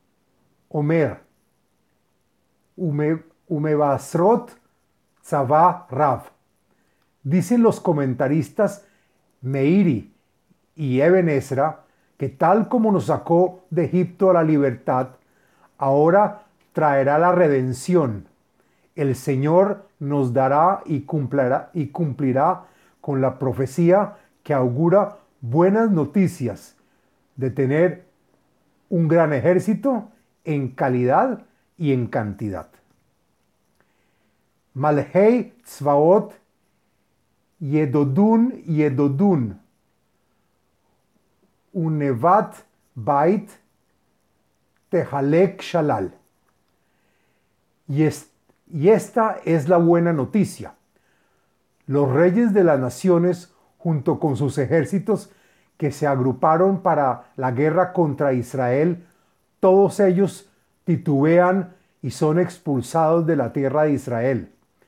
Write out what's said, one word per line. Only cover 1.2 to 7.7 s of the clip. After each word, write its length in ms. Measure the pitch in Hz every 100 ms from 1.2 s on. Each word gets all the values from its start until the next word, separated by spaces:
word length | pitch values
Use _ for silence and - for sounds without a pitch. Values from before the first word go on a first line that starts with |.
| _ _ _ _ _ _ _ _ _ _ _ _ _ _ _ -
ume-, 460 | 175 143 151 160 - _ -
umebasrot 1040 | 156 156 151 143 135 - 165 185 233 - - _ _ _ _ _ _
tzavá 680 | - 151 127 151 175 170 -
rav. 340 | 127 151 120 - _ _ _ _ _ _ _ _ _
Dicen 400 | 135 180 - 240
los 180 | 226